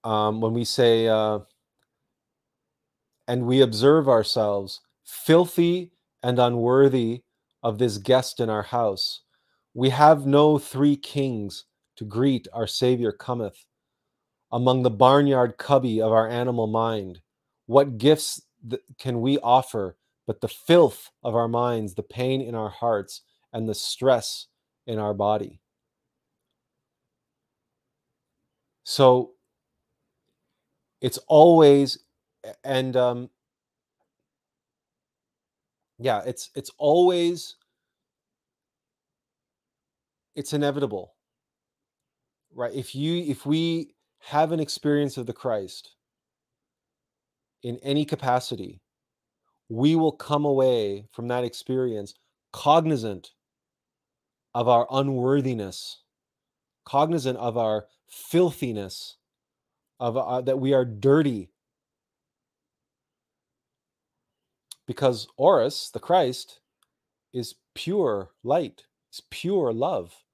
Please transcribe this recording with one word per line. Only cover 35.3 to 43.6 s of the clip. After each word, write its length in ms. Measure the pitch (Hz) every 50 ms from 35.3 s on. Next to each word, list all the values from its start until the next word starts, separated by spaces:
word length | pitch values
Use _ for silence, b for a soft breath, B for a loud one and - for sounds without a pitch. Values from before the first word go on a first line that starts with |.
| _ _ _ _ _ _ _ _ _ _ _ _ _ _
yeah, 240 | 120 131 113 101 -
it's, 240 | 127 123 - - - _
it's 160 | 139 - - - _
always, 800 | 147 147 156 175 180 180 180 175 170 170 175 165 - - - _ _ _ _ _ _ _ _ _ _ _ _ _ _ _ _ _ _ _ _ _ _ _ _ _ _ _ _ _ _ _ _ _ _ _ _ _ _ _ _ _ _ _ _ _ _ _ _ _ _ _ _ _ _ _ _
it's 200 | 151 135 - 156
inevitable, 580 | 147 147 143 139 139 139 117 101 92 90 _ _ _ _ _ _ _ _ _ _ _ _ _ _ _ _ _ _ _ _ _ _ _ _ _ _ _ _ _ _
right? 180 | 120 120 120 -
If 200 | 139 127 - -
you, 280 | 135 147 160 170 175 175 147
if 140 | 131 - -
we 500 | 143 151 160